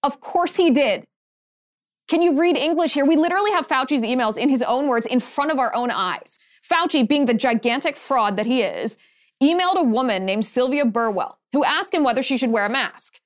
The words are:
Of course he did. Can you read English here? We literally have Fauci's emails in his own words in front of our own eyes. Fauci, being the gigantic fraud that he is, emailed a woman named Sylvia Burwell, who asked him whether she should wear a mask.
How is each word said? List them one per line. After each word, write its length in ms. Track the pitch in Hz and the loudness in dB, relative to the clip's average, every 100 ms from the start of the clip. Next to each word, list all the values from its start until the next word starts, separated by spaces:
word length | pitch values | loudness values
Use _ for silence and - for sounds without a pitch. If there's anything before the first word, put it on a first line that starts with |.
Of 160 | - - | -2 -4
course 340 | - 349 349 | -4 -2 -2
he 160 | - 339 | 2 4
did. 320 | 254 262 185 - _ _ _ _ _ _ _ _ _ - | 4 2 -2 -6 _ _ _ _ _ _ _ _ _ -2
Can 160 | 330 | 2
you 180 | 349 277 | 2 2
read 160 | 349 330 | 2 0
English 380 | 294 330 330 | 0 0 0
here? 100 | 294 | 0
We 120 | 277 330 | 2 2
literally 340 | 339 370 415 | 2 0 0
have 160 | 370 277 | 0 0
Fauci's 380 | 269 262 285 | -2 0 -2
emails 340 | 226 254 220 220 | 0 0 -2 0
in 100 | 247 | 0
his 140 | 262 | 0
own 240 | - 247 285 | 0 -2 0
words 180 | 233 | -2
in 140 | 220 247 | 0 -2
front 320 | - - 285 | -2 -4 -2
of 80 | 285 | 0
our 160 | 240 | -2
own 160 | 233 240 | -2 -4
eyes. 480 | - 185 - - - _ _ | -2 -4 -6 -10 -16 _ _
Fauci, 460 | - 339 349 302 220 | -2 0 2 0 2
being 160 | 294 | 2
the 100 | 262 | 2
gigantic 640 | 226 247 233 240 247 320 285 | 2 2 0 0 0 -2 -6
fraud 400 | - 269 208 202 | -2 0 2 0
that 100 | 226 | 0
he 160 | 254 | 0
is, 360 | 190 85 - - _ _ _ _ | 0 -4 -8 -8 _ _ _ _
emailed 360 | 277 339 359 381 | 2 2 0 2
a 40 | |
woman 420 | 277 220 262 196 | 2 2 0 -2
named 200 | 190 202 | -2 -2
Sylvia 400 | 220 247 254 285 | -2 0 0 0
Burwell, 560 | 262 226 226 196 - - _ | 0 0 -2 -2 -6 -10 _
who 140 | 277 | 0
asked 280 | 277 311 381 | 0 0 -2
him 120 | 349 | 0
whether 180 | 269 233 | 2 0
she 140 | 262 262 | -2 -2
should 160 | 254 | 0
wear 140 | 226 202 | 0 0
a 40 | |
mask. 480 | 262 220 - - _ | -2 -4 -6 -14 _